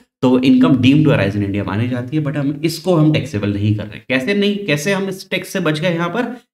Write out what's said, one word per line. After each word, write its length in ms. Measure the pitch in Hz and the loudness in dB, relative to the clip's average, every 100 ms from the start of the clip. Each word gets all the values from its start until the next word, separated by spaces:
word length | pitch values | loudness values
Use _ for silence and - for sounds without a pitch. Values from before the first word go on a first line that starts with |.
| _ _ | _ _
तो 180 | 127 127 | 2 4
income 360 | 131 127 160 131 | 4 4 4 4
deemed 320 | 117 147 156 | 4 4 4
to 100 | 104 | 4
arise 200 | 98 104 | 2 -2
in 80 | 98 | -2
India 200 | 101 95 | -2 -2
मानी 200 | 98 123 | -2 -2
जाती 300 | 123 127 156 | -4 -6 -4
है, 60 | |
but 120 | 139 143 | -4 -4
हम 260 | 139 151 | -4 -2
इसको 320 | 160 - 185 170 | -4 -4 0 2
हम 180 | 151 | 4
taxable 400 | 135 - 104 101 | 2 -2 -4 -2
नहीं 220 | 101 107 107 | 0 0 0
कर 80 | |
रहे। 160 | 101 76 | -4 -12
कैसे 340 | - 127 226 | -4 -4 0
नहीं, 320 | 202 202 202 180 | 0 0 0 -2
कैसे 280 | 147 190 | -2 -2
हम 160 | 190 196 | -2 -4
इस 200 | 185 - | -8 -8
टैक्स 200 | 185 185 | -8 -6
से 100 | 190 | -4
बच 200 | 170 151 | -2 -2
गए 140 | 180 | -2
यहाँ 160 | 170 170 | -2 -2
पर? 320 | 214 247 - - | -4 -6 -8 -16